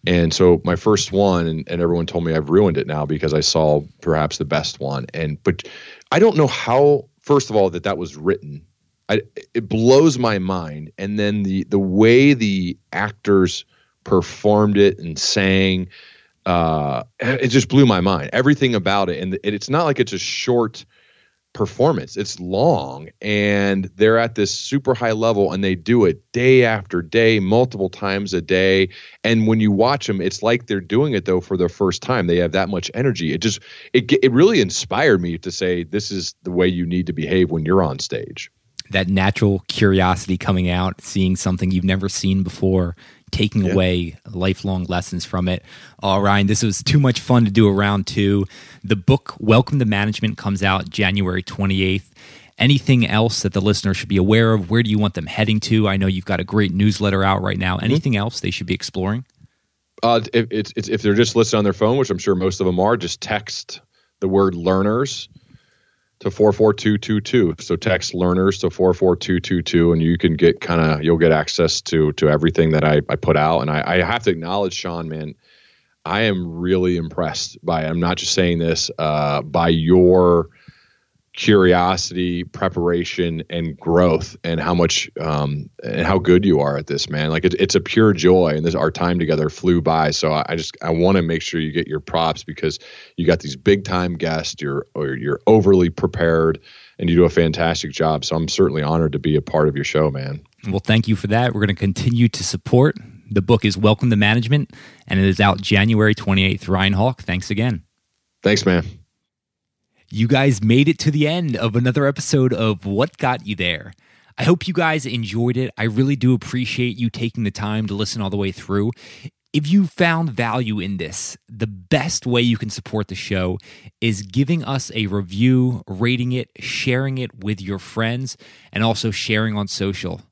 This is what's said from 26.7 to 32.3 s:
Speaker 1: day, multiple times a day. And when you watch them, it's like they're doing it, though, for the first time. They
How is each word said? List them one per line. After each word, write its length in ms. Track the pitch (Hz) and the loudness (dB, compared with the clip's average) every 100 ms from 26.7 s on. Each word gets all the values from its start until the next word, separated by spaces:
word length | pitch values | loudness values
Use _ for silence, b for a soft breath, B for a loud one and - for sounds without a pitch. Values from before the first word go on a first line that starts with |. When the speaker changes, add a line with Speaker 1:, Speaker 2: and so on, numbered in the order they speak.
| 110 95 90 | 0 -4 -6
Speaker 1:
day, 380 | 82 113 113 110 | -2 2 4 2
multiple 500 | 95 113 127 107 95 | 2 2 2 -2 -6
times 460 | - 98 98 101 | -4 -4 -2 -2
a 80 | 90 | -4
day. 460 | 78 92 95 95 92 B B B | 0 2 4 2 2 B B B
And 240 | 110 113 110 | 0 2 2
when 140 | 110 | 4
you 100 | 107 | 2
watch 360 | 98 117 139 - | 4 2 2 -4
them, 140 | 95 | -4
it's 220 | 92 - | -4 -2
like 240 | 110 120 120 | 0 0 -2
they're 140 | 101 | -6
doing 320 | 82 110 147 | -2 0 0
it, 140 | 104 92 | -2 0
though, 140 | 92 | -2
for 160 | - 92 | -2 -2
the 120 | 87 | -2
first 340 | - 98 87 | 0 -2 -2
time. 240 | - 127 | -2 -2
They 120 | 87 | 2